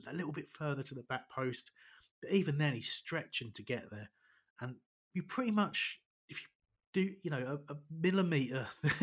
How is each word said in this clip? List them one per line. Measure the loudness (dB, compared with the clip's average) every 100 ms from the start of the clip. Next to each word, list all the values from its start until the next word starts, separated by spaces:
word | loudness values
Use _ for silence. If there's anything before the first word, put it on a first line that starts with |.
| -4
a |
little | -6 -4
bit | -6 -8
further | -6 -2 -2
to | -4
the | -8
back | -4 -6 -4
post. | -4 -2 -2 -10 _ -20 -20 -20 _
But | 2
even | 4 4 2
then, | 2
he's | 2 -2
stretching | -4 -4 -4 -4 -6 -6
to | -8
get | -4 -4 -4
there, | -10 -12 _ _ _ _ -10
and | -10 -10 _ _ _
you | -6
pretty | -4 -2 2
much, | 4 2 2 -2 -4 _ _ -14
if | -14
you | -14 _ _ _ _
do, | 2 2 0
you | -2
know, | 0 0 -4 -6
a, |
a | -10 -8
millimeter | 0 4 6 6 4 2 0 -4 0 2 4